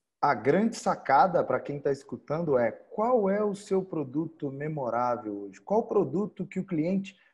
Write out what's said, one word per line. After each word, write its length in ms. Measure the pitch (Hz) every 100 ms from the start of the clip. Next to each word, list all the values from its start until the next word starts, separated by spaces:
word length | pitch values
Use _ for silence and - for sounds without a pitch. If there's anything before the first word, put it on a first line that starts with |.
| _ -
A 140 | 143
grande 420 | 117 123 175 226 -
sacada 680 | 196 160 - 139 185 170
pra 160 | - 123
quem 220 | - 143
tá 100 | 143
escutando 680 | 135 - 120 - 156 165 123
é: 120 | 117
qual 580 | - - - 233 254 190
é 140 | 202
o 120 | 208
seu 280 | 196 - 190
produto 680 | 185 160 127 143 160 - 143
memorável 880 | 135 151 151 123 113 123 117 107 101
hoje? 200 | 101 -
Qual 240 | - 214 226
produto 580 | 208 139 165 214 - -
que 140 | 185
o 40 | -
cliente 500 | 160 165 196 196 - _